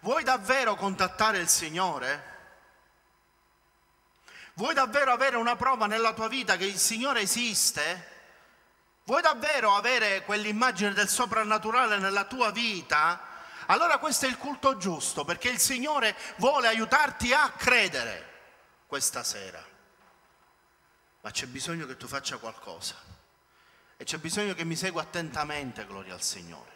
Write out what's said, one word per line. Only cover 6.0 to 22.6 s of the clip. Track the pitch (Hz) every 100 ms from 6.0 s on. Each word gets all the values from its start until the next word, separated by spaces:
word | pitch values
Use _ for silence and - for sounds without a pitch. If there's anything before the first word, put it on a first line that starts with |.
| 226
tua | 220 220
vita | 262 208 185
che | 190
il | 190
Signore | - 226 262 247
esiste? | 202 - 240 202 - - 151 180 - - - - _ _ _ _ _ _
Vuoi | - 269
davvero | 339 285 294 294 220 202
avere | 214 254 214 196
quell'immagine | 190 208 214 214 247 190 208
del | 196 202
soprannaturale | - 240 220 214 214 214 233 240 208
nella | 190 202
tua | 196 254 233
vita? | 202 233 196 - 151 156 180 - - - - -
Allora | 202 339 294
questo | 311 - 262
è |
il | 247
culto | 277 285 269 262
giusto, | 185 160 - -
perché | 147 170 240
il | 247
Signore | - 262 277 294 226 196 - -
vuole | 233 294 233
aiutarti | 226 226 277 294 - 240
a | 277 285
credere | - - 247 196 143 117 92 80 - - _ _ _ _
questa | 139 135 131
sera. | 113 107 95 85 - - _ _ _ _ _ _ _ _ _ _ _ _ _ _
Ma | 107
c'è | 107 127
bisogno | 135 131 170 143
che | 127
tu | 123
faccia | 139 135 123
qualcosa. | 113 110